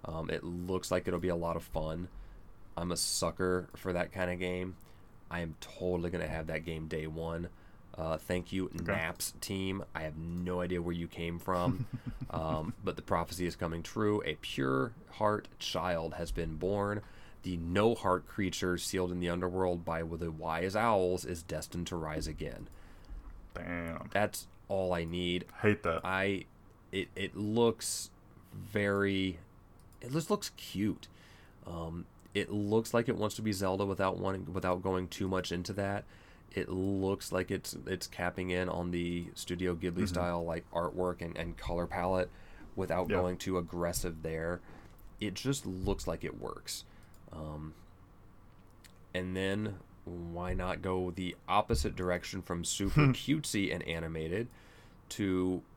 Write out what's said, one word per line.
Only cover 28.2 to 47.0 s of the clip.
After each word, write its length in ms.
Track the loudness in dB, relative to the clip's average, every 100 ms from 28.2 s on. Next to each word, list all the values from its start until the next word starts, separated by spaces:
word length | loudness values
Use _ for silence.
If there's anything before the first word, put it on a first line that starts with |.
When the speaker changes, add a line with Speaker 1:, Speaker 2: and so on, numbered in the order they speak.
| -20 -20 -16
Speaker 1:
very, 840 | -12 -2 2 4 4 4 4 2 -2 -12 -20 -20 -20 -20 -14
it 100 | -2
just 180 | -2 2
looks 220 | 0 0 -10
cute. 500 | -8 0 0 0 -8 -18 -20 -20 -20 -16 -8
Um, 400 | -6 -4 -6 -10 -16 -2
it 180 | 0 0
looks 420 | 0 4 2 4
like 160 | 2 2
it 80 | 2
wants 180 | 0 0
to 40 |
be 100 | 0
Zelda 320 | 2 2 4 2
without 320 | 4 2 2
wanting, 360 | 0 -2 -2
without 280 | 0 2 2
going 240 | 2 2 0
too 200 | 0 2
much 240 | 2 2
into 220 | -2 -2
that. 300 | -2 0 -2 -4 -18 -20 -20 -6
It 140 | -4 -2
looks 640 | 0 2 2 2 0 0
like 200 | 0 0
it's, 240 | -2 -4 -8 -4
it's 200 | -4 -4
capping 420 | -2 -2 0 0
in 180 | 2 2
on 220 | 0 0
the 360 | 0 0 -2 -4
Studio 420 | -8 -4 0 2 2
Ghibli 160 | 0
Speaker 2:
Mm-hmm. 120 | 0 0
Speaker 1:
style, 360 | 2 2 0
like, 260 | 0 -2 -2
artwork 500 | -2 0 0 0 0
and, 160 | -6 -4
and 180 | -4 -4
color 320 | -2 0 0
palette 420 | 0 4 4 2 -4 -16 -16 -8 -4
without 340 | 2 2 4
Speaker 2:
Yeah. 80 | 4
Speaker 1:
going 200 | 4 0
too 200 | 0 0
aggressive 680 | 0 0 0 2 -2 -2
there. 360 | -4 -2 -2 -2 -6 -16 -18 -18 -18 -4
It 140 | -4 0
just 300 | 0 0 -2
looks 400 | -2 0 0 0
like 160 | -2 -4
it 140 | -6
works. 420 | -8 -8 -8 -10 -10 -20